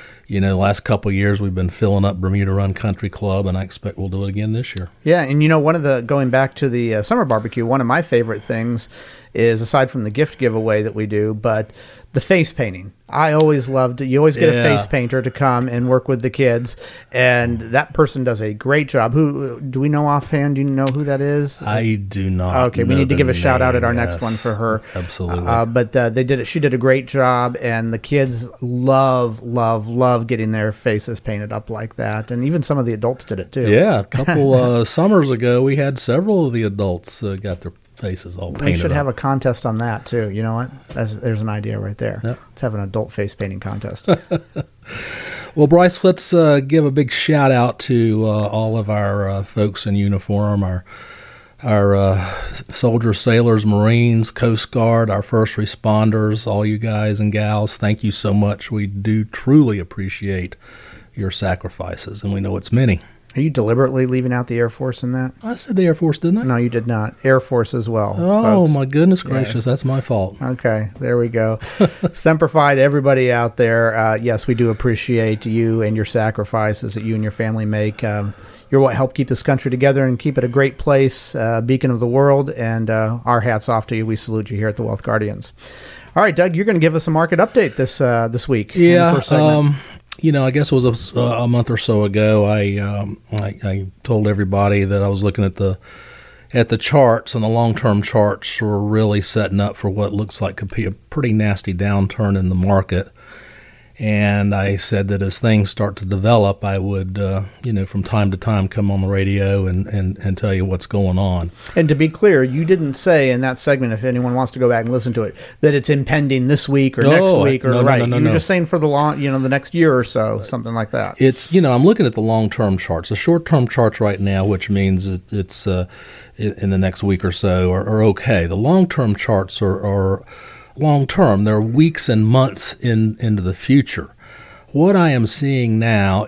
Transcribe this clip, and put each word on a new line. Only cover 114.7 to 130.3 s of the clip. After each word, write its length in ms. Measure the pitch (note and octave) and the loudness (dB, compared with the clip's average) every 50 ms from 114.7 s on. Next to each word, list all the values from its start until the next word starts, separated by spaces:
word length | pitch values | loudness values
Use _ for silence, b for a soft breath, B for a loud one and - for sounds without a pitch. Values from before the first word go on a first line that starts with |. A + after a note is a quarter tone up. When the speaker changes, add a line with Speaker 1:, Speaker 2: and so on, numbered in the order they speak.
| A#2+ A2+ A2+ | 2 2 0
Speaker 2:
and 80 | A#2 B2+ | 0 -2
listen 180 | B2 A2 B2+ A2 | -2 -2 -2 -2
to 80 | A#2 G#2+ | -2 -4
it, 120 | G2+ - B B B B B | -4 -6 B B B B B
that 140 | - D3+ C#3+ | 2 2 4
it's 160 | C#3+ C#3 - | 2 2 0
impending 580 | D3 C#3 C3 - D3+ D3+ D3 C3+ C3+ B2+ B2 C3 | 0 0 0 0 0 0 0 2 0 2 2 2
this 220 | D3 - - - | 2 2 2 2
week 280 | C#3 C#3 C3+ C3 - B2 | 2 2 2 2 2 2
or 40 | |
next 180 | A#2 C#3+ D#3 F3 F#3+ | 4 4 4 6 4
Speaker 1:
No, 160 | F#3+ F3+ B2 | 4 4 4
I, 20 | - | 4
Speaker 2:
week 220 | C#3 C3+ B2 - | 2 2 2 2
or 60 | C3 | 2
Speaker 1:
no, 100 | A#2+ B2 | 2 4
no, 60 | B2 C#3 | 4 4
Speaker 2:
right. 120 | C3+ A#2+ | 4 4
Speaker 1:
no, 60 | A#2+ | 2
no, 120 | A#2+ B2 A#2+ | 2 2 2
Speaker 2:
You 40 | - | 2
were 60 | D3+ | 2
Speaker 1:
no. 40 | - | 2
Speaker 2:
just 120 | D#3+ - - | 2 0 0
saying 200 | F#3+ F3+ E3 D3+ | 0 0 0 0
for 120 | - E3 | 0 0
the 80 | D3+ D3+ | 0 2
long, 320 | C#3+ C#3+ D3 D3+ D3 C#3+ | 2 2 2 0 0 -2
you 100 | C#3 C#3 | -2 -2
know, 80 | C3+ C3+ | -2 0
the 120 | C3 C3 | 0 0
next 260 | C#3 C#3 - - - | 0 -2 -2 -2 0
year 180 | E3+ E3 D#3 C3 | 2 4 4 4
or 120 | B2+ A#2 | 2 0
so, 340 | - - A#2 A2 A2 G#2+ G#2 G2 | 0 -2 -2 0 0 -2 -4 -6
something 300 | - C3 A#2+ A2+ A#2 A#2 | -6 -8 -6 -6 -4 -4
like 180 | A2+ A2 - | -4 -4 -4
that. 300 | - A#2+ G#2+ G2 - - | -4 -4 -4 -4 -2 2
Speaker 1:
It's, 300 | C3+ C3 B2+ - - - | 2 2 2 2 -2 2
you 80 | D#3+ F#3+ | 2 4
know, 140 | E3+ C3+ B2 | 4 4 4
I'm 80 | B2 C#3+ | 6 6
looking 220 | F#3+ A#3 A3+ F3 | 4 4 4 2
at 80 | B2 - | 0 0
the 80 | A2 | 0
long-term 560 | G#2+ A2+ A2+ A2 A2 G2+ - - A2+ G2+ F#2+ F2+ | 0 0 2 2 0 0 0 0 0 0 0 0
charts. 320 | - - E2+ D#2+ E2 - | -2 -4 -6 -6 -4 -4
The 80 | - - | -6 -2
short-term 500 | - E3+ E3+ E3+ E3 - D#3 C#3 B2 A2+ | 0 2 2 2 2 2 2 2 2 2
charts 320 | - C3 A#2 A2 - - | 2 2 2 2 2 0
right 220 | A2+ G#2 G2 F#2+ | -2 0 0 0
now, 240 | G2 G2 G2 F#2+ F#2+ | 0 0 0 2 2
which 240 | G2+ G2+ F#2 - - | 0 0 -2 -2 -2
means 380 | G2+ G2 G2 F#2+ F#2+ F2+ G2 G2 | 0 2 2 2 2 0 0 -2
it, 160 | F#2 F2+ - - - | -6 -6 -8 -6 -6
it's, 340 | G#2 F#2 - - - - G2+ | -6 -4 -4 -6 -6 -4 -2
uh, 200 | F#2 F2+ F2+ - B B B B B B B B B - | -2 -2 -4 -6 B B B B B B B B B -6
i-, 140 | G#2+ G#2 - - | -6 -6 -4 -2
in 100 | - G2 | -2 0
the 80 | F#2+ F#2 | 2 2
next 260 | F#2+ F#2 F2+ - G#2 | 0 0 -2 -2 0
week 220 | G2+ F#2+ F2 - | 0 0 0 0
or 80 | F2+ F2 | -2 -2
so, 360 | - - G2 F2+ F2+ F2+ F#2 F#2 | -2 0 0 2 2 2 2 0
are, 120 | F2 - | 0 -2
are 160 | - A2 A2 A2 | 0 2 2 4
okay. 420 | A2 F#2+ - - B2 A2+ F2+ E2+ | 2 2 2 0 0 0 0 0
The 100 | E2+ F#2+ | 0 -2
long-term 600 | G2 A2+ D3 F3+ F#3+ F3+ F3+ - D3+ B2+ G#2+ G2+ - | -2 0 2 4 4 4 2 0 -2 0 0 0 -2
charts 440 | - - A2 F#2+ F#2+ F#2+ - - | -2 0 0 0 0 -2 -4 -2
are, 240 | G#2+ F#2+ F#2+ F#2+ - | 0 0 0 0 -2
are 380 | G2+ G2 G2+ F#2+ F#2+ G2 F#2+ - B | -2 0 0 0 0 0 -2 -6 B